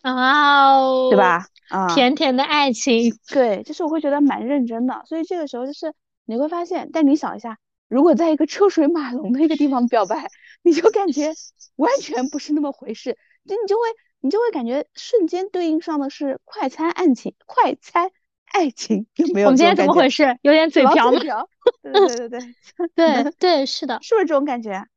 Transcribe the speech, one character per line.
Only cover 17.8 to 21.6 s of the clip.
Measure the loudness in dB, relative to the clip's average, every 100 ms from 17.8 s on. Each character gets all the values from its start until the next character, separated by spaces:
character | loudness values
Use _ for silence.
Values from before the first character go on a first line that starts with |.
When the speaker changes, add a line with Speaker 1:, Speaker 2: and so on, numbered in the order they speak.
| -4 -4 -4 _ _ _ _
Speaker 2:
爱 | -2 -2
情， | -4 -4 -4 -4 -4
有 | -2
没 | 4
有 | 4
这 |
种 |
感 |
觉？ |
Speaker 1:
我 |
们 | 6
今 | 4
天 | 4
怎 | 4
么 |
回 | 4 4
事？ | 2 0 2
有 | 2
点 | 4 4
嘴 | 4 4
瓢 | 4 4
吗？ |
Speaker 2:
嘴 | 2
瓢， | -2 -8 -10 _